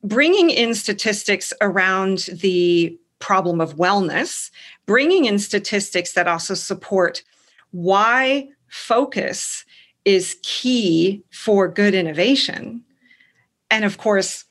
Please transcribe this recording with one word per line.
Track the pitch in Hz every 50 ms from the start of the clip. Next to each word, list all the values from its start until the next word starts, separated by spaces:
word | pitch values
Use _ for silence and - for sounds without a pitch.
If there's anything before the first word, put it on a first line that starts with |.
bringing | - 202 208 233 285 320 370 403 359 330
in | - - 233 233 233
statistics | - - - 208 208 - 220 208 208 - - 202 185 - - - -
around | 214 202 180 196 185 190 190 190 190 190 190 185 185 -
the | 190 165 170 196 185 180 175 175 175 170 170 165 170 - _ _ _ _
problem | - - 202 190 175 175 170 170
of | 165 156 147
wellness, | 147 175 180 202 202 190 165 151 175 277 359 - - - - _ - - - - _ _
bringing | - 208 247 277 320 370 381 294
in | 226 202 202
statistics | 202 - - 202 196 - - 202 196 - - 185 175 - -
that | 185 175
also | 175 170 165 165 - 196
support | 175 - - 196 190 - - 202 190 180 170 - - - _ _ _ _ _ _ _ _ _
why | - 180 170 180 190 196 208 226 240 254 262 262 269 285 277 277 - _ _ _
focus | - - - - 233 240 277 269 - 208 - - - - - - - - - _ - - - _ _ _ _
is | 202 196 185 175 - - _
key | - - - - - 254 254 240 220 185 160 165 170 185 196 202 - _
for | - - - - 208 196 190 175
good | 160 - 202 208 180
innovation. | 190 175 160 151 151 180 240 277 262 - - - - - - 226 240 - _ _ _ _ _ _ _ _ _ _ _ _ _ _ _ _ _
And | 220 220 214
of | 202 202 -
course | - 220 208 196 190 - - - - _